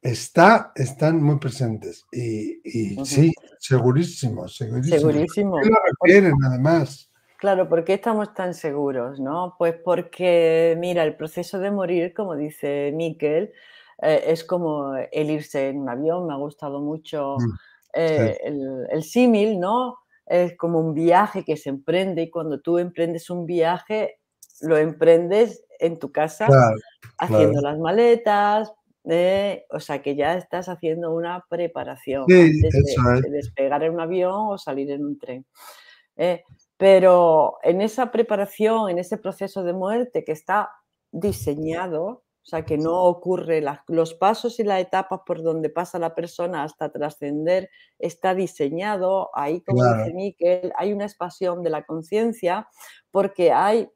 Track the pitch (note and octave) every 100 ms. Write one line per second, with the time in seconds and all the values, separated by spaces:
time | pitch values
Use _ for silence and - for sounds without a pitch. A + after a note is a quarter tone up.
0 | C3 A#2 - - F3+ A3 - - C3 -
1 | D3+ E3 D3 C#3+ C3+ A2+ A#2+ A2 F#2+ E2+
2 | _ A2+ A#2+ A2 G#2+ - - A#2 G#2 G2+
3 | C3+ C#3 D#3+ D#3+ - _ - B2+ A#2+ C3
4 | F3 - B2 G2+ F2+ - A2+ A#2+ C3 E3
5 | D#3 D3 E3+ - G3+ E3+ G#3+ A3 - -
6 | F3 G3 F#3+ C#3 C3+ B2+ C#3+ E3 C#3 -
7 | - _ _ _ G3+ F#3+ F3 E3 E3 G3
8 | A#3 G#3+ G#3 - F#3 E3+ D#3+ C#3+ C#3 C3
9 | A#2+ C#3 C3 D#3+ F3+ - E3+ E3 E3+ F3
10 | E3+ - F3+ E3+ E3 D#3+ E3 E3 F3 F3
11 | D#3 D3+ D#3 - F3 G3 G3 G3+ F3+ F3
12 | F3 F3 G3+ D3+ D3+ - D3 C#3+ C#3+ D3+
13 | E3 - D3+ D#3 G#3 - - - - _
14 | C#3+ D3+ D3 E3 - F3+ E3+ D3+ C#3 C3+
15 | - - D3+ D3+ D3+ D3 C3+ C#3 C3+ A#2+
16 | D#3 F3 F3 C#3 C#3+ C#3+ D3 C#3 D3 D#3
17 | - D#3 C#3 C#3 A#2+ F#2 _ _ _ -
18 | E3 D3+ A2 - A#2 D3 C3+ C3 - D3
19 | D#3+ A#3+ B3 A3 G#3+ G3+ F3 A#3 B3+ -
20 | _ _ - F3 F3 F3 E3+ E3+ D#3+ D3+
21 | E3 F3 G#3 G3 D#3 D3+ C#3+ C3+ C#3 E3+
22 | F#3+ E3+ E3 E3+ D#3 D3+ - F3 F3 F3
23 | E3+ E3 - F3+ E3 F3 E3 F3 - G#3+
24 | G3+ - _ _ - _ D#3 D#3 D#3 D#3
25 | E3 E3 E3+ G3+ A3+ - _ - E3 E3
26 | C3+ - D#3 - G#3+ C3+ A#2+ A2 - _
27 | - _ - G#2+ G#2+ G#2+ C#3+ D3+ E3 G3+
28 | A#3+ A#3 A#3 G#3 G#3 G#3+ G#3+ - _ _
29 | - E3 F3+ G3 G3+ F3+ - D#3 - C#3+
30 | C#3 C#3+ C#3+ F3+ F3 F3 F#3 F3 E3 D#3+
31 | E3+ E3 E3+ F3+ _ E3+ E3+ D#3 C3+ C3
32 | - C3+ C3+ F#3 E3 D3+ D#3 C#3 C#3 C3
33 | B2 B2 C3 C#3+ C#3 - C3+ C#3+ D#3+ E3+
34 | E3 F#3 F3+ G3 G#3+ G3 - C#3 C#3 C#3+
35 | D3 C#3+ C3+ B2+ C3+ _ - - - _
36 | _ - F3 F3 _ - _ _ F#3+ F#3+
37 | F#3 F3+ E3+ D#3+ C#3 - - F3 G#3+ A3
38 | A#3+ A#3+ A3+ G#3 G3+ - G#3+ A3+ G#3 F3
39 | F3+ G#3+ F#3+ F#3+ G3 G3 F3 F#3 F#3 A3+
40 | B3 - D3+ D#3 - G3+ - - _ _
41 | _ - G3+ - - D3 D#3 E3 F#3 D#3
42 | F#3 B3 _ _ _ D#3+ D#3 D3+ D#3+ F3
43 | F3+ F3 F3 F#3 E3 D#3+ D3 D3 - E3
44 | E3 E3 F#3+ A3 A#3+ A3+ G#3 F#3+ F#3 F#3+
45 | F#3+ F#3+ - E3 E3 D#3+ D#3 D#3 F3 F3
46 | E3 E3 E3+ - F3 E3 D3+ - D3+ C#3
47 | D3 - D3 D3 D#3 F#3 F#3 _ _ _
48 | F3 - F#3+ F#3 F3+ - C#3+ D#3+ G3+ G3+
49 | F#3 F#3+ F#3 - C#3+ F3 - B2 B2 A2+
50 | A2 F3 G3 - E3+ F3+ F3+ - F#3 G3+
51 | G3+ - F3 - F3+ F3 E3+ D3+ - D#3+
52 | D#3+ G#3 A3+ A3+ F3 F#3 - _ - -
53 | _ F#3+ G3 G3 E3+ B2+ F#3+ A3+ -